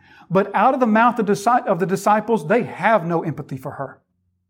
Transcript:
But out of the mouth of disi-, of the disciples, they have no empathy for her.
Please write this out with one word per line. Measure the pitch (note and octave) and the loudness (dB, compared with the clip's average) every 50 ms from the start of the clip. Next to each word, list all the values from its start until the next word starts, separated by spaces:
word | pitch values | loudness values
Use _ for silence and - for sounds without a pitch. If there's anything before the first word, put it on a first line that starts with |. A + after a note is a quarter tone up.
| _ _ - - - - | _ _ -20 -20 -8 -2
But | E3+ F#3+ G3+ G3+ - | 0 0 0 0 0
out | G3+ G#3 C4 C#4 | 0 2 2 2
of | C4 | 2
the | B3+ A3 | 2 2
mouth | G#3+ A3 A#3 B3 A#3 A#3 | 4 4 4 2 2 0
of | A3+ G#3 | 0 0
disi-, | G3+ - - A#3 A#3+ B3 B3 - | 0 0 2 2 2 2 2 0
of | G3 E3 | -2 -2
the | F#3 | -2
disciples, | E3+ F#3+ F#3 - G#3+ G#3 A3 G#3+ A3 A3+ G#3+ D3+ D#3 | -2 -2 -2 2 2 2 2 2 0 -2 -2 0 0
they | G#3 B3 F3+ | 0 0 0
have | B2 - - E3 G#3+ A3+ G3+ D#3+ | -2 -6 -4 0 2 2 2 0
no | E3+ E3+ E3 - | 0 -4 -2 -2
empathy | E3+ C#3 - C3 - C#3 C3 | -4 -6 -8 -10 -12 -12 -12
for | - D3 | -12 -12
her. | - - C#3 C3 - _ _ _ _ _ _ _ _ _ _ _ | -12 -10 -12 -12 -14 _ _ _ _ _ _ _ _ _ _ _